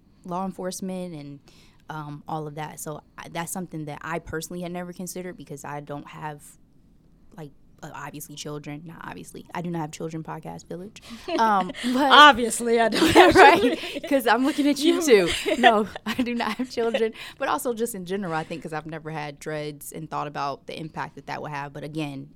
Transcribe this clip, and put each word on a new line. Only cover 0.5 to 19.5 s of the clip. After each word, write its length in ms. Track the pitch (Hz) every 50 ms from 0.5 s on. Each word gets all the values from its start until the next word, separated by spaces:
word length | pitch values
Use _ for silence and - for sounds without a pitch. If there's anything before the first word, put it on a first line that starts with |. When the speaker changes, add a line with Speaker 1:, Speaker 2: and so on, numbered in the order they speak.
| 175 - 185 185 185 - 196 185 185 185 180 180 170
Speaker 1:
and, 240 | 147 143 143 143 143 - - - - - - - _ _ -
um, 320 | 156 156 151 147 147 143 - -
all 200 | 170 156 151 151
of 80 | 147
that. 260 | 151 151 151 - 156
So 200 | - 160 151 151 - _ _ -
I, 120 | - 147
that's 240 | 151 165 170 165 -
something 320 | 190 180 - - 160 151
that 140 | 151 143 -
I 180 | - 156 165 170
personally 420 | 165 - - 160 165 - 180 180
had 120 | 175 170 175
never 180 | 175 180 175
considered 460 | 175 - 185 175 - 185 180 185 175 -
because 260 | 143 - 151 139 -
I 160 | 143 143 147
don't 280 | 147 147 143 147 151 -
have, 340 | - 156 151 151 151 147 - - - - _ _ _ - _ - - _ _ _ _ _ - - - -
like, 140 | 156 139 - - - - - _
uh, 100 | - 151 131
obviously 400 | 135 143 147 135 147 - - 147
children, 460 | 147 - 156 147 147 147 147 147 147 170
not 160 | 165 170 - -
obviously, 420 | - - - - - - - - - -
I 80 | 180
do 80 | 165 180
not 100 | 170 165
have 120 | 156 151
children, 320 | 156 - 165 160 160 160 160
podcast 440 | 151 156 160 160 165 165 165 - -
village. 340 | 165 170 185 214 - - - -
Speaker 2:
<laughs> 300 | 233 220 - - 339 320
Speaker 1:
Um, 320 | 226 220 208 190 185 180 - - - 247
but 200 | 254 254 294 269 247
Speaker 2:
Obviously, 640 | 269 294 294 262 226 247 220 214 - 240 240 233 233
I 80 | 226 220
don't 240 | 214 - 339 320
have 240 | - 320 370 349 -
Speaker 1:
<laughs> 0 |
Right? 240 | 370 359 277 339 359
Speaker 2:
children. 500 | 403 262 320 - - - - 277 - 330
Speaker 1:
'Cause 160 | 285 277 214
I'm 200 | 233 208 240 262
looking 240 | 285 - - 277 294
at 100 | - 269
you 140 | 285 330 339
Speaker 2:
You 60 | 359
Speaker 1:
too. 540 | 339 302 233 196 185 165 - - - 320 -
Speaker 2:
<laughs> 20 | -
Speaker 1:
No, 300 | 233 370 226 208 220 185 - - -
I 80 | 214 226
do 200 | - 254 233 240
not 220 | 233 - - 208 -
have 120 | 254 254
children. 400 | - 247 233 233 226 - 226 220 220 - - - - -
But 120 | 269 277
also 240 | 294 294 - 262 240
just 200 | 214 233 233 -
in 120 | 190 180
general, 260 | 170 190 202 202 170 160
I 120 | 156 165
think 180 | - 175 156 -
'cause 80 | 165
I've 140 | 160 151 151
never 240 | 165 160 160 156 156
had 260 | 160 156 147 147 143 143
dreads 540 | - 156